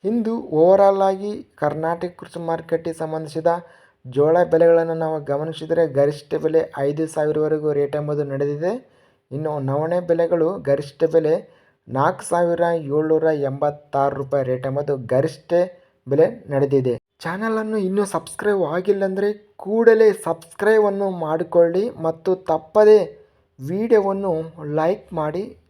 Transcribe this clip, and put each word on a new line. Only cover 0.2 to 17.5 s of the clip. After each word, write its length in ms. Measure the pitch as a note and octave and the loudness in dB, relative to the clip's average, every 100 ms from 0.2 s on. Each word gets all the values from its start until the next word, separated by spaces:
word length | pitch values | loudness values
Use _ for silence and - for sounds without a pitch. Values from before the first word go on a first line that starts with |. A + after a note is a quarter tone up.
| A3 A3+ - D#3 | -2 -4 -2 4
ಓವರಾಲ್ 420 | E3+ G3 G3 G3 F#3+ | 6 8 6 6 2
ಆಗಿ 240 | F#3+ G3+ G#3 - _ | 0 -6 -10 -14 _
ಕರ್ನಾಟಕ 500 | D3+ D3 D#3+ E3+ F3 F3 | -4 -2 -4 -4 -6 -10
ಕೃಷಿ 200 | - E3+ E3 | -16 -10 -4
ಮಾರ್ಕೆಟ್ಗೆ 460 | E3 E3 E3 E3 E3 | -6 -2 -4 -4 -8
ಸಂಬಂಧಿಸಿದ 500 | D#3+ D#3+ D#3 D#3 E3 E3+ E3+ - _ _ | -8 -6 -8 -2 0 0 -6 -20 _ _
ಜೋಳ 320 | B2+ C3 D3 E3+ F3 | -6 0 4 4 4
ಬೆಲೆಗಳನ್ನು 440 | D#3+ E3+ E3 E3 E3 | 4 6 6 2 -2
ನಾವು 160 | D#3+ D#3 C#3+ | -4 -4 -4
ಗಮನಿಸಿದರೆ 540 | C#3+ D#3 D#3 D#3 E3 D#3+ C3+ | -6 -6 -10 -4 0 0 2
ಗರಿಷ್ಠ 360 | C#3+ D3 - D#3 | 0 0 -8 -4
ಬೆಲೆ 180 | D#3+ D#3+ - - C#3 | 0 0 -2 -4 -4
ಐದು 200 | D3 D#3+ | -2 -4
ಸಾವಿರವರೆಗೂ 580 | D#3+ D3+ D3+ D#3 D#3 D3+ C#3+ | -2 -2 0 0 0 0 -2
ರೇಟ್ 180 | C#3+ D3 | -2 -4
ಎಂಬುದು 240 | D3 D3 C#3+ | -4 -4 -4
ನಡೆದಿದೆ. 400 | C#3 C#3+ D3 F3 B3 _ _ _ _ _ | -4 -4 -2 -4 -4 _ _ _ _ _
ಇನ್ನು 220 | C3+ D#3 D3+ C3+ | -8 -6 -4 -2
ನವಣೆ 320 | C#3+ D#3+ F3 E3+ | -2 -2 -2 0
ಬೆಲೆಗಳು 400 | E3+ E3+ E3+ D#3+ G3 C#3 | 0 2 2 0 -2 -2
ಗರಿಷ್ಠ 340 | C#3 C#3+ - D#3+ | -2 -2 -2 2
ಬೆಲೆ 220 | D#3+ D3+ D#3+ - _ _ _ - | 2 2 -2 -4 _ _ _ -8
ನಾಲ್ಕು 360 | B2+ D3+ F3+ | 0 0 -2
ಸಾವಿರ 400 | - E3+ F3 E3+ E3+ E3+ C#3+ D3 | -4 0 0 0 0 0 -2 -2
ಏಳ್ನೂರ 320 | D#3 D#3+ D#3+ D#3 C#3 | 2 2 2 0 -4
ಎಂಬತ್ತಾರು 680 | C3+ D3 D3 _ C#3 C#3 C3+ | -2 -4 -4 _ 0 0 -2
ರೂಪಾಯಿ 260 | C3+ C#3+ B2+ | -4 -2 -2
ರೇಟ್ 180 | B2+ C3+ | -4 -4
ಎಂಬುದು 260 | C3+ D3 C3+ A2+ | -4 -4 -6 0
ಗರಿಷ್ಠ 400 | B2+ D#3+ D#3 - F3 F3+ - _ _ B2+ | 0 0 -6 -2 0 0 -6 _ _ -2
ಬೆಲೆ 200 | C#3 F3+ A#3 - | 2 2 0 -6
ನಡೆದಿದೆ. 420 | C#3 C#3 C#3 B2+ A#2 _ _ | -2 2 2 0 -4 _ _
ಚಾನಲನ್ನು 540 | E3 F#3 A3+ | -10 -6 -4